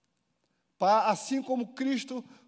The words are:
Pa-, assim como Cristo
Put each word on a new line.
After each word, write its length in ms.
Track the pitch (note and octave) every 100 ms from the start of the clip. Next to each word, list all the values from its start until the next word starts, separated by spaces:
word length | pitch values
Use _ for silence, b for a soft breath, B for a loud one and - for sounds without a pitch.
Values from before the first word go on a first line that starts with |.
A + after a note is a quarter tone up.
| _ _ _ _ _ _ _ -
Pa-, 320 | F#3 A3 G#3+
assim 320 | G3+ - C4+
como 280 | C4 B3+ A#3+
Cristo 560 | - C4 C4 - B3+ B3+ B